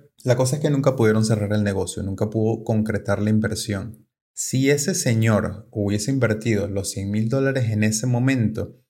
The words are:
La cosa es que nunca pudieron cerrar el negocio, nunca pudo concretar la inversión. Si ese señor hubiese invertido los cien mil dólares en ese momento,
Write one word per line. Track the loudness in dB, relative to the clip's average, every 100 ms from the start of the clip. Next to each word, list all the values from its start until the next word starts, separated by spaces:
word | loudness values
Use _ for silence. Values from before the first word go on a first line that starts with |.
| _ _
La | 0
cosa | 2 2 0
es |
que | 0
nunca | 2 2 4
pudieron | 4 4
cerrar | 2 0 0
el | 0
negocio, | 0 0 -4 -6
nunca | -6 -4 -2
pudo | 0 0 -2
concretar | 0 0 0 -2 -2 0
la | 2
inversión. | 2 0 -4 -4 -6 -6 -14 _ _ _
Si | -12 -4 0 2
ese | 2 0
señor | -2 0 2 4 2 0 -8 -10
hubiese | -4 -2 -2 -2
invertido | 0 0 0 0 0 0
los | -4 -6
cien | -6 -4
mil | -2 0
dólares | 0 0 0 -2
en | 2
ese | 0 0 0
momento, | 0 2 2 0 -2 -8 -10 _